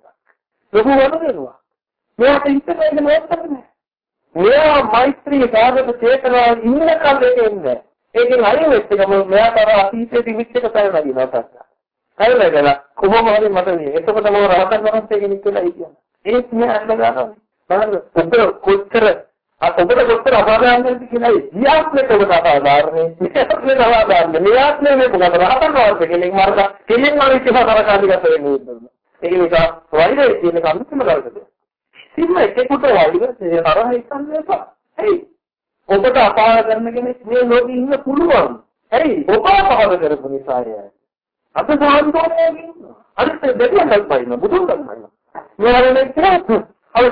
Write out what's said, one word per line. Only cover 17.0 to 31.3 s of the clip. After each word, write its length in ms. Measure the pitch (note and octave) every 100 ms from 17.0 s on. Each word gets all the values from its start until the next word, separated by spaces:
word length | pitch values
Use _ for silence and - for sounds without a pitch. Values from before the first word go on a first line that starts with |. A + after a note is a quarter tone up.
| A3+ B3 A3+ G#3+ _ _ _
බලන්න 260 | F#3 G#3+ F#3+ -
ඔබ 460 | E3+ E3 A#3 G3+ -
කොච්චර, 440 | F#3+ G3 G3+ A#3 G#3 - - _ _ _
අ, 60 | E3
ඔබට 320 | F3+ F3 B3
කොච්චර 320 | A#3 A3+ C4+
අපාදානයක්ද 680 | A3+ G#3+ A3 B3 B3 B3+ B3
කියලා 240 | B3+ A#3+ A#3
ඒ 120 | G#3 -
ගියාත්මෙත් 600 | F3+ C4+ D#4 D#4 C#4 C4
ඔබට 220 | G#3 F#3+
අපාදානනේ. 840 | F3 E3+ C#3+ C#3 C#3+ D#3 E3 E3 E3
මේ 220 | F3+ C#4+
ආත්මෙත් 380 | - D#4 B3+ C4+
අපාදානනේ. 600 | A#3 A#3 G#3+ F3+ E3 D#3+
මේ 180 | G3 B3
ආත්මෙ 380 | C#4+ D4 C#4+ C4+
මේ 120 | B3+
මොකද? 280 | F#3 F3+ F3
රහතන් 360 | F#3 C4 D#4
වහන්සේ 340 | C#4+ G#3+ G3 E3
කෙනෙක් 260 | F3 F3+
මරලා 360 | G3 G3 G3+ G3 - -
කෙනෙක් 280 | A#3 C#4+
මරිච්ච 320 | D4 C4+ C4 B3+
එක 120 | A#3+ A3+
තරකාදී 420 | A3 G#3+ G3+ G3
ගත 140 | F3+
වෙන්නේ 360 | E3+ D#3+ C#3+ C3+
නේද? 320 | B2 A#2 A#2+ _ _ _
ඒක 100 | E3+
නිසා 500 | F3+ E3+ E3 E3 - _
වෛරය 480 | D3+ F3+ C#4 B3+ G3+
කියන 160 | E3+ E3
එක 80 |
අමුතුම 360 | D#3+ D#3 C4 C#4
කාරණයක්. 460 | A3 D3+ B2